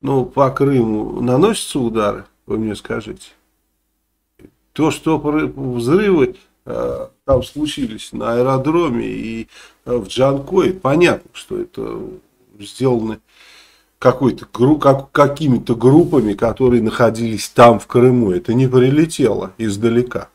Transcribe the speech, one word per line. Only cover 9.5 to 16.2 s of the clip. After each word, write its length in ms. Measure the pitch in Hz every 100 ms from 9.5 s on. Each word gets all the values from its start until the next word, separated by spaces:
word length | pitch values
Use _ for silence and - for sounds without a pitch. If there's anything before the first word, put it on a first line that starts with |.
| - - _
э, 120 | - 123
в 100 | 95
Джанкое, 680 | - 135 139 135 185 143
понятно, 580 | 92 131 147 175 104 -
что 240 | - - 104
это 420 | 101 - - 113 - 107 _ _ _ 104
сделано 640 | 101 - 131 120 110 107 _ _ - - _ _ _ _
какой-то 480 | 127 123 123 - -
гру-, 280 | - 127 151
как-, 340 | 139 135 -
какими-то 640 | - 143 - 156 117 - 113
группами, 560 | 120 147 170 147